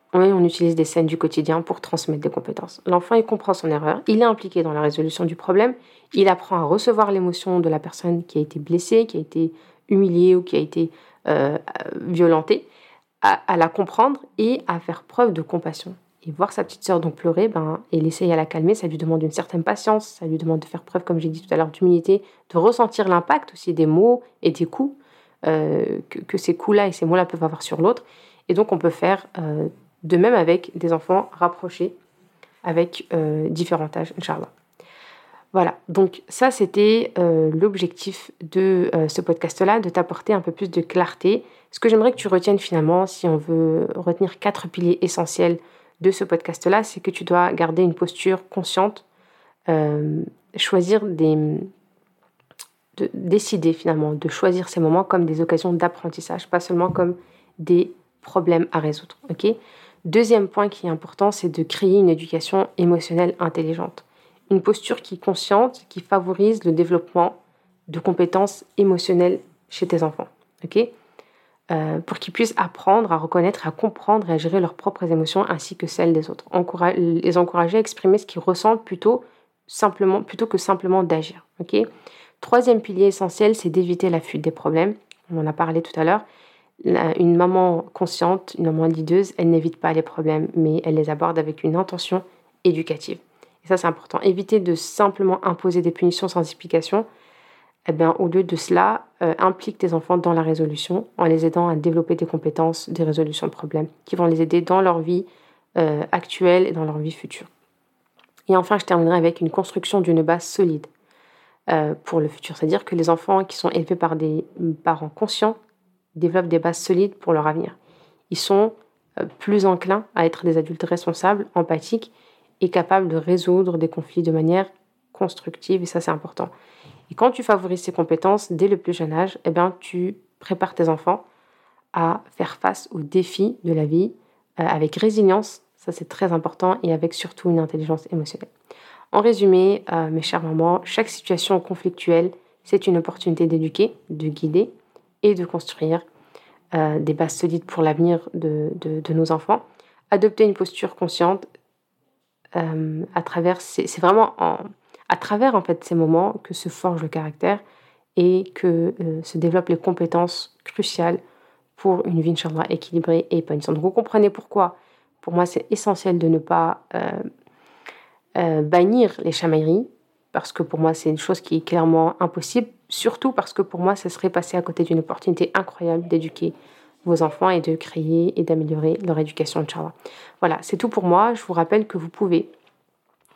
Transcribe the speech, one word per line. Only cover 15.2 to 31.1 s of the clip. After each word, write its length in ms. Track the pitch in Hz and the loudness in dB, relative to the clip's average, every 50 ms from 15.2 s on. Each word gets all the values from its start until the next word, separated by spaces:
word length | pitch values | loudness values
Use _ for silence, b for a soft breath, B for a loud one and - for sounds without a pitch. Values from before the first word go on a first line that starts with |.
| 247 226 175 | 2 2 2
de 80 | 160 | -2
compassion. 540 | 156 - - 170 - 165 151 - - 180 185 - _ _ _ _ _ | -4 -6 -6 -6 -6 -8 -10 -10 -14 -16 -18 -18 _ _ _ _ _
Et 60 | 165 | -14
voir 220 | 151 151 185 202 - | -4 -2 -2 -2 -2
sa 100 | - 196 | -4 -6
petite 200 | - - - - | -6 -8 -10 -4
sœur 160 | - 190 170 | -2 0 0
donc 160 | 165 165 156 | 0 -2 -6
pleurer, 340 | - - 170 165 175 208 226 | -4 -2 -2 0 2 0 0
ben, 320 | - 165 156 156 160 180 - _ | 0 -2 -4 -4 -6 -8 -8 _
et 80 | - 165 | -2 0
l'essayer 320 | 156 160 160 - 185 175 | 0 0 -2 0 0 0
à 60 | 165 160 | 2 2
la 80 | 160 | 0
calmer, 300 | 160 - 165 156 175 214 | -2 -2 0 2 2 2
ça 120 | 214 - 170 | 0 -2 -6
lui 100 | 156 156 | -6 -4
demande 260 | 165 160 165 160 156 | -2 -2 0 0 0
une 80 | 156 | -2
certaine 320 | 151 - - - - 175 165 | -4 -6 -8 -6 -6 -4 -2
patience, 440 | 180 180 - - - 214 214 214 - | -2 -2 -2 0 0 0 0 0 -4
ça 180 | - - 180 | -12 -12 -6
lui 120 | 160 160 160 | -6 -4 -4
demande 220 | 165 165 160 160 | -2 -2 -2 -2
de 60 | 156 | -4
faire 160 | - - 170 | -6 -12 -14
preuve, 220 | - - - 180 175 | -12 -6 -6 -6 -4
comme 160 | - 180 165 | -2 -2 -2
j'ai 100 | 156 160 | -2 -4
dit 120 | 156 160 | -6 -8
tout 120 | - - - | -6 -2 -2
à 40 | 165 | 0
l'heure, 120 | 160 156 | 0 -2
d'humilité, 540 | 151 - 185 180 175 170 165 190 190 202 B B B B B _ | -2 0 2 4 4 4 4 2 2 0 B B B B B _
de 80 | - 170 | -2 2
ressentir 500 | 165 220 240 240 240 220 - - 208 190 | 4 4 4 4 2 0 0 0 0 2
l'impact 440 | 180 175 170 - - 151 - - - | 2 2 4 2 2 0 0 -4 -14
aussi 200 | - - - 165 | -10 -6 -4 0
des 120 | 156 160 | 2 2
mots 380 | 156 156 170 202 233 247 247 b b b b | 4 4 6 6 6 4 2 b b b b
et 100 | - 165 | -2 -2
des 140 | 165 - 165 | 0 0 -4
coups, 300 | 165 - - 269 277 277 b b b b b b b b b - | -4 -2 -4 -4 -4 -6 b b b b b b b b b -4
euh, 540 | 156 160 156 156 151 156 - - - - - - - | -2 0 0 0 0 0 -2 -2 -2 -4 -6 -8 -12
que, 100 | - - | -14 -16
que 180 | - - - 190 | -10 -8 -8 -4
ces 180 | - - 170 | -2 -2 -2
coups-là 320 | - - - 208 202 202 196 | -2 0 0 2 2 2 0
et 40 | |
ces 140 | 175 - - | -2 -4 -2
mots-là 200 | 160 175 185 180 | 0 2 2 2
peuvent 180 | 175 - 165 165 | 0 -2 -4 -4
avoir 180 | 160 156 160 | -4 -4 -6
sur 200 | - - - 156 | -8 -8 -4 0
l'autre. 220 | 165 202 247 - b b b b b b b b b - | 2 2 0 0 b b b b b b b b b -2
Et 40 | 180 | 0
donc, 180 | 185 214 214 | 0 2 0
on 60 | 196 165 | 0 0
peut 120 | - 170 | 0 0
faire, 380 | 165 - - 180 196 196 - - - - | 0 0 0 0 0 0 -4 -10 -12 -8
euh, 300 | 165 156 151 151 156 160 - - _ _ _ _ - | -8 -6 -4 -4 -4 -6 -8 -12 _ _ _ _ -4
de 140 | 160 185 175 | 0 2 4
même 160 | 185 226 247 | 4 6 4
avec 380 | 214 170 156 175 185 - - - | 4 4 4 2 2 0 -6 -8
des 160 | 170 175 170 | -6 -2 0
enfants 380 | 165 160 160 - | -2 -2 0 0